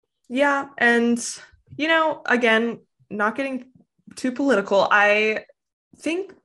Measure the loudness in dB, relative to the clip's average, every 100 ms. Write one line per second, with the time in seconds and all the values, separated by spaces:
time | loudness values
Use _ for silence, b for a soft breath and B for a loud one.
0 | _ _ -8 0 0 0 -6 0 2 2
1 | 2 0 -4 -14 B B _ -6 0 2
2 | 0 -2 -2 0 2 2 0 -6 _ _
3 | -12 -4 -2 -2 -6 -8 -12 _ _ _
4 | -20 -8 -6 -2 0 2 2 2 4 4
5 | 4 2 0 -4 -10 _ _ _ _ _
6 | -6 -6 -8 -12